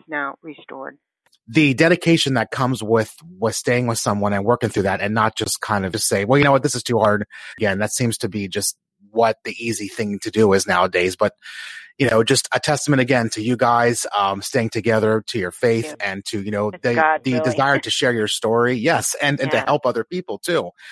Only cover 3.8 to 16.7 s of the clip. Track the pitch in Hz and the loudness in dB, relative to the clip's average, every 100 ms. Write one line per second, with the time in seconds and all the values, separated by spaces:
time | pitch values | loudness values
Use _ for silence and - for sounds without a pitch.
3.8 | 120 110 - 101 101 101 104 120 110 107 | 0 -2 0 0 0 0 2 2 0 0
4.8 | 95 95 101 110 110 - - - - 101 | 0 0 -2 2 0 0 -4 -4 -2 -2
5.8 | 95 87 - 101 101 143 143 139 139 123 | -2 -2 0 0 2 4 4 4 2 -4
6.8 | - 113 104 104 104 - - - 104 95 | -2 2 2 2 -2 -12 -14 -2 -2 0
7.8 | 107 - 120 - 104 104 98 101 - - | -2 -2 -2 -2 -4 -6 -6 -4 -6 -6
8.8 | _ _ 101 110 113 - 113 107 117 107 | _ _ _ 0 0 0 -8 -8 -6 -4
9.8 | 98 - 104 101 110 110 104 95 101 90 | -6 -6 -6 -6 -2 2 4 4 2 0
10.8 | 92 90 92 90 104 - - - - - | 2 0 0 0 -2 -2 -18 -16 -16 -18
11.8 | - - 127 113 113 131 - 127 - 143 | -10 -2 2 4 4 2 0 -2 0 0
12.8 | - 139 123 123 113 113 113 120 123 120 | 2 2 2 2 0 -4 -2 2 2 4
13.8 | 120 117 - 104 98 98 - 127 113 113 | 2 0 -2 -2 0 -2 -4 -2 -2 -2
14.8 | 113 110 110 110 - 113 90 - 120 113 | 0 2 2 0 -2 -6 -6 0 0 0
15.8 | - - 101 98 - 104 101 104 104 | -2 -6 -6 -6 -6 -6 -4 -2 -4